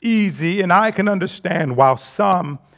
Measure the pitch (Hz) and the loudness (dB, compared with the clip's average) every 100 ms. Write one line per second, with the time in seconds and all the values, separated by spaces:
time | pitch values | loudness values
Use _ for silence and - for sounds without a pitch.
0 | 233 220 196 139 165 202 180 185 220 202 | -2 0 0 -2 -4 -2 2 4 2 0
1 | 208 196 185 - - 165 147 123 135 123 | 0 0 -4 -6 -6 -2 -2 2 2 2
2 | - - 202 180 143 143 _ | -6 -2 0 0 -4 -12 _